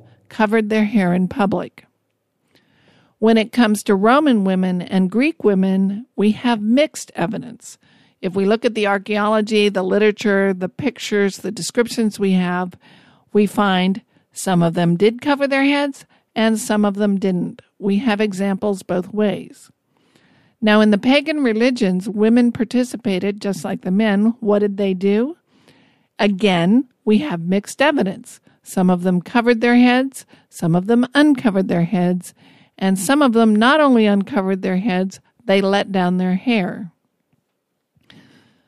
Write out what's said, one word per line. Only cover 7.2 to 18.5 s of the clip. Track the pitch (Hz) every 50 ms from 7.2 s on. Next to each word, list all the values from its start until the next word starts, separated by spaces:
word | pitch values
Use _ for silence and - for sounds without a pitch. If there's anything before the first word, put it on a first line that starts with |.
| 170 190 214 160 135 120 - - - - - _ _ _ _ _ _ _ _ -
If | - 185 170
we | 196 196
look | 196 220 226 -
at | 247 208
the | 220 208
archaeology, | 196 202 196 190 - 208 208 208 208 220 214 214 208 220 208 208 208
the | 202 196 185
literature, | 185 190 202 214 214 202 - - 208 196 196 196 196 190
the | 180 185 180
pictures, | _ - 202 247 - - - - 214 202 202 196 190 -
the | - 185 214
descriptions | - 170 - - 247 233 233 - - 220 208 - -
we | 202 196 185
have, | 185 180 175 180 180 180 180 - - _ - - - _ _ _ _ _ _ -
we | 208 208
find | 196 - - 208 196 185 180 185 185 190 233 _ _ _ _ _ _ -
some | - - 196 185 175 170
of | 170 165
them | 175 175 170 175
did | 170 202 220 226 247
cover | - 294 285 269 277 262
their | 277 269 277
heads | 277 285 285 285 285 269 - - _ _ _ _ _ -
and | - 220 226 220 214
some | - - 214 208 208
of | 208 196
them | 202 214 202 196 190
didn't. | 196 190 180 180 165 170 - - - _ _ -
We | 185 196 196 202
have | 277 247 208 208
examples | 220 214 185 180 196 196